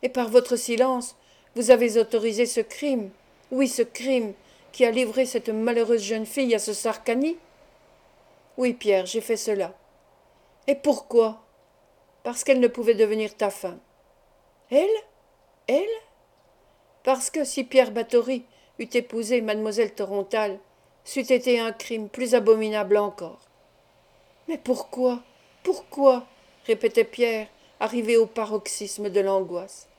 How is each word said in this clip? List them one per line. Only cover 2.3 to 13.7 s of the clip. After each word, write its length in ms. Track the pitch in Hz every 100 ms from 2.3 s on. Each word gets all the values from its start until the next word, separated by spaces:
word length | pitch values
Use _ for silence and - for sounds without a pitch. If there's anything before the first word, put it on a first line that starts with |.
| 214 233
ce 140 | 240
crime, 500 | 220 - 294 262 202 190 _ _ _
oui, 180 | 254 269
ce 140 | 247
crime 520 | 233 - 247 262 220 196 _ _ _
qui 120 | -
a 60 | 240
livré 360 | 233 254 220 254
cette 240 | 247 233
malheureuse 520 | 220 226 233 226 233
jeune 240 | 196 220 220
fille 280 | - 262
à 40 | 226
ce 140 | -
Sarcani? 640 | 208 233 220 - 233 285 339 _ _ _ _ _ _ _ _ _ _ _ -
Oui, 180 | 254
Pierre, 320 | 240 214 196 185
j'ai 140 | 220
fait 160 | 214 220
cela. 360 | - 208 175 185 _ _ _ _ _ _ _ _ -
Et 80 |
pourquoi? 680 | 277 294 277 - 233 226 220 _ _ _ _ _ _ _ _
Parce 200 | - 240
qu'elle 180 | - 262
ne 80 | 240
pouvait 260 | 240 226
devenir 420 | 220 214 220 214 -
ta 140 | 208
femme. 280 | 196 185